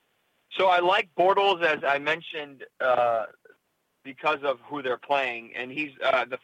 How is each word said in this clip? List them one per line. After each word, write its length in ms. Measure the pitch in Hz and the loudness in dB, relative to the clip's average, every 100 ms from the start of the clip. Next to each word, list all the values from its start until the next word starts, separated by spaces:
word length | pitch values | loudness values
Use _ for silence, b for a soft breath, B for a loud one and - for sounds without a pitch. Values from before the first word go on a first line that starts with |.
| _ _ _ _ _ - | _ _ _ _ _ 0
So 100 | 190 | 4
I 120 | 180 | 4
like 300 | 175 202 214 - | 4 2 0 2
Bortles, 460 | 180 196 196 180 | 4 4 4 2
as 220 | 170 151 | 0 0
I 160 | 143 139 | 0 -2
mentioned, 640 | 147 165 165 160 147 135 - - | -2 -4 -6 -12 -12 -16 -20 -4
uh, 440 | 127 123 120 113 - - - _ _ _ _ _ | 0 2 2 0 -4 -12 -20 _ _ _ _ _
because 360 | 135 131 156 151 | -20 -6 -4 -2
of 160 | 143 120 127 | -2 -4 -8
who 160 | 143 | -8
they're 160 | 127 120 | -4 -6
playing, 540 | - 143 127 117 113 - | -2 -2 -2 -6 -10 -12
and 160 | 127 | -10
he's, 200 | 143 151 131 | -8 -10 -4
uh, 220 | 135 131 120 | 0 0 -2
the 140 | 127 | -8